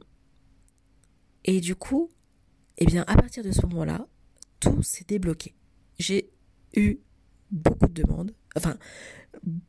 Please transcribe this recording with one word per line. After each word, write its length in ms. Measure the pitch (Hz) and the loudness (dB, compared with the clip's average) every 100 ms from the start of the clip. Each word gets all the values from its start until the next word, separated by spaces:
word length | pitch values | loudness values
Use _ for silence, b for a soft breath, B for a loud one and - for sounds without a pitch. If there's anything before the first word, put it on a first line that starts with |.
| - _ _ _ _ _ - _ _ _ _ _ _ _ | -8 _ _ _ _ _ -20 _ _ _ _ _ _ _
et 160 | - 190 | 0 0
du 160 | 170 185 | 0 -6
coup, 340 | - 269 339 _ _ _ _ _ _ - | -2 -2 -2 _ _ _ _ _ _ 2
eh 80 | 165 | 2
bien, 180 | 175 - | 4 4
à 80 | |
partir 300 | - - - | 4 4 0
de 80 | 208 | -2
ce 120 | 185 180 | 0 0
moment-là, 420 | 170 156 160 254 _ _ _ - - | -2 -4 -4 -8 _ _ _ -20 -2
tout 240 | - - | 2 2
s'est 220 | - - - | 0 -4 -4
débloqué. 480 | 202 180 160 - _ _ _ _ - | -4 -2 -6 -8 _ _ _ _ -8
J'ai 340 | 170 196 - _ _ _ _ | -4 -2 -4 _ _ _ _
eu 240 | - 208 233 _ _ _ _ - | 2 2 0 _ _ _ _ -10
beaucoup 380 | 180 202 233 185 | 0 0 4 2
de 140 | 165 | 2
demandes, 300 | 147 151 185 - _ - | -2 0 -6 -10 _ -2
enfin, 220 | 170 - B B B B B - - 165 | -2 -2 B B B B B -12 -8 -8